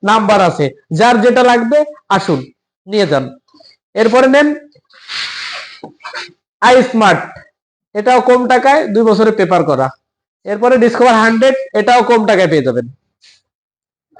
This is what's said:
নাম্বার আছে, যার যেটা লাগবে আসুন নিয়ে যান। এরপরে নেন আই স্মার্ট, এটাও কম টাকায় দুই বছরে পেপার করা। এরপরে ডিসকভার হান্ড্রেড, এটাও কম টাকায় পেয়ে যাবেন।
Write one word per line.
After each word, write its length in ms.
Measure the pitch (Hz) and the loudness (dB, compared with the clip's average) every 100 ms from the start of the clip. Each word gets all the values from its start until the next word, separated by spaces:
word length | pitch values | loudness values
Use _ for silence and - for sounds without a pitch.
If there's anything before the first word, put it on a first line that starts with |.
নাম্বার 380 | 196 220 202 202 | -2 0 2 2
আছে, 260 | 175 135 139 - - | 0 -2 -6 -6 -8
যার 240 | 165 233 233 | 0 2 2
যেটা 220 | 247 254 | 2 2
লাগবে 360 | 247 240 226 294 302 - - | 2 0 0 -2 -2 -8 -4
আসুন 320 | 190 185 139 127 _ _ _ 185 | -4 -2 -6 -6 _ _ _ -6
নিয়ে 200 | 208 180 | -2 0
যান। 180 | 143 127 - _ _ _ _ _ | -2 -4 -14 _ _ _ _ _
এরপরে 320 | 196 226 247 262 | -2 0 2 4
নেন 200 | 277 294 294 - _ _ _ - - - - - - - - - _ - - - _ _ - | 4 2 -2 -12 _ _ _ -16 -12 -12 -12 -14 -16 -18 -20 -20 _ -18 -16 -18 _ _ -2
আই 140 | 226 254 | 2 4
স্মার্ট, 380 | 247 226 202 165 - - - _ _ _ _ | 2 0 2 0 -4 -18 -20 _ _ _ _
এটাও 260 | 208 208 254 | -6 0 2
কম 200 | 247 247 247 | 2 0 2
টাকায় 320 | 254 269 294 247 | 0 2 0 0
দুই 160 | 208 | 0
বছরে 260 | 226 202 220 | 0 2 0
পেপার 300 | 220 175 175 | 0 0 0
করা। 220 | 151 131 131 - _ _ _ _ 196 | 0 -2 -4 -8 _ _ _ _ -10
এরপরে 280 | 208 247 254 | -2 0 2
ডিসকভার 400 | 233 233 247 220 | 0 2 2 2
হান্ড্রেড, 400 | 226 226 262 262 - | 2 2 0 0 -4
এটাও 260 | 208 233 247 | -2 2 2
কম 180 | 247 226 214 | 2 0 2
টাকায় 240 | 190 175 | 0 2
পেয়ে 140 | 160 131 | 0 -2
যাবেন। 180 | 120 120 - _ _ _ _ _ _ _ _ _ _ _ | -4 -6 -12 _ _ _ _ _ _ _ _ _ _ _